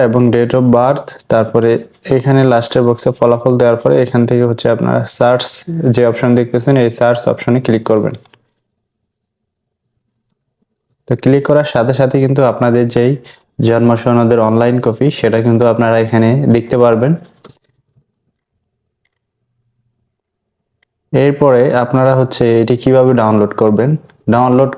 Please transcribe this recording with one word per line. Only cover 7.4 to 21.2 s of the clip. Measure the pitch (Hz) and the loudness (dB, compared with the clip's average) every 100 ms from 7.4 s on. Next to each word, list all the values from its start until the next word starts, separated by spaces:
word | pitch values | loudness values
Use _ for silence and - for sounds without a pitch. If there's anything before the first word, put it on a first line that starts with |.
| - 123 - | -2 -2 0
ক্লিক | 113 113 | -2 0
করবেন। | 110 107 117 _ _ _ _ _ _ _ _ _ _ _ _ _ _ _ _ _ _ _ _ _ _ _ _ _ _ _ _ - | -2 -2 -8 _ _ _ _ _ _ _ _ _ _ _ _ _ _ _ _ _ _ _ _ _ _ _ _ _ _ _ _ -6
তো | 123 | -2
ক্লিক | 131 139 139 | 2 2 2
করার | 147 147 | 0 0
সাথে | 120 123 127 | -2 -2 0
সাথে | 127 139 | 0 0
কিন্তু | 135 139 123 | 0 0 0
আপনাদের | - 120 120 117 | 0 0 0 0
যেই | 120 123 139 - - _ - 113 | 0 0 -2 -8 -20 _ -4 0
জন্ম | 117 120 117 | 2 2 0
সনদের | 123 120 117 117 110 | 0 0 2 2 2
অনলাইন | 113 120 123 | 0 0 0
কপি | 117 113 147 - | -2 -2 -4 -2
সেটা | 110 113 117 | -2 0 0
কিন্তু | 117 120 | 2 2
আপনারা | 113 113 113 | 0 0 0
এখানে | 110 117 113 135 131 | 0 0 0 0 0
দেখতে | 117 113 127 | 0 0 0
পারবেন। | 120 113 135 170 - _ - _ _ _ _ _ _ _ _ _ _ _ _ _ _ _ _ _ _ _ _ _ _ _ _ _ _ _ _ _ _ _ _ _ _ _ _ 135 | 2 2 0 -2 -8 _ -20 _ _ _ _ _ _ _ _ _ _ _ _ _ _ _ _ _ _ _ _ _ _ _ _ _ _ _ _ _ _ _ _ _ _ _ _ 0